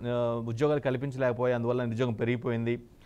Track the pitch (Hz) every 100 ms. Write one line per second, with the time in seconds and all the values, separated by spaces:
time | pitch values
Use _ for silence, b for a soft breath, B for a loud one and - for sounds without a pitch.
0 | 120 120 120 117 113 117 147 147 135 127
1 | 143 127 127 113 123 120 117 123 120 113
2 | 123 113 120 123 127 117 117 120 - b